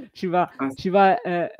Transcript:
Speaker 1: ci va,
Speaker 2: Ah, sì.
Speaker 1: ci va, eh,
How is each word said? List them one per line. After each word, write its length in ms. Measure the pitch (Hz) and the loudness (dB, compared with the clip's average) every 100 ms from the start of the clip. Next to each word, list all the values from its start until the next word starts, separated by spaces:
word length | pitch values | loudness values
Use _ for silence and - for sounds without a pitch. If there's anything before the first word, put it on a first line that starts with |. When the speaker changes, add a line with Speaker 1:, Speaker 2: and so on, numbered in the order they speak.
| 247 | -18
Speaker 1:
ci 140 | - 185 | -10 -4
va, 200 | 165 170 | -2 -2
Speaker 2:
Ah, 160 | - 135 | -4 -8
sì. 60 | 135 | -6
Speaker 1:
ci 120 | 190 | 0
va, 320 | 196 190 - | 4 4 2
eh, 320 | 180 175 165 | -2 -4 -4